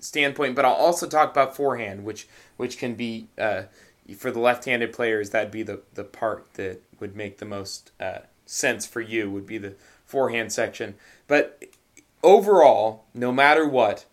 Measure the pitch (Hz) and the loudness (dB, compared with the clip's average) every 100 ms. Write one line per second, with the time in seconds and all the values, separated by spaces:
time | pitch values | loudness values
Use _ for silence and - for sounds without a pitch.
0 | - 151 143 139 139 127 127 - 165 170 | -8 -2 -2 -2 -4 0 2 4 2 0
1 | 160 151 143 143 135 - 139 120 107 98 | -2 0 2 2 0 -2 -2 -2 -6 -10
2 | 104 104 - - _ - 123 - 127 110 | -12 -14 -18 -20 _ -8 -8 -6 -8 -6
3 | 117 113 110 - 107 95 98 _ _ _ | -8 -8 -14 -6 -4 -4 -8 _ _ _
4 | - 101 127 113 120 123 135 120 117 - | -20 -10 -8 0 0 0 -2 -2 -4 -4
5 | 117 107 101 110 104 107 101 98 - - | -2 -2 -2 -4 -4 -8 -10 -12 -16 -16
6 | 101 - 110 101 - - 98 92 _ _ | -16 -6 -6 -6 -12 -12 -12 -12 _ _
7 | 104 101 101 - 104 101 95 - - - | -14 -12 -14 -14 -12 -12 -12 -16 -20 -12
8 | 95 - - _ - - 135 107 - 120 | -12 -12 -16 _ -14 -4 -4 -4 -8 -10
9 | 110 113 101 98 98 113 98 98 _ _ | -6 -4 -4 -8 -10 -12 -12 -16 _ _
10 | _ 139 123 117 110 - 110 - 110 98 | _ -2 -2 -2 -4 -4 -4 -6 -12 -14
11 | - _ - 143 - - - _ _ _ | -20 _ 0 0 0 -8 -20 _ _ _
12 | _ _ 160 214 202 190 143 107 110 110 | _ _ 8 8 8 8 8 6 2 -4
13 | _ 120 123 127 143 156 151 127 107 95 | _ -6 -2 4 6 6 4 2 2 0
14 | - | -10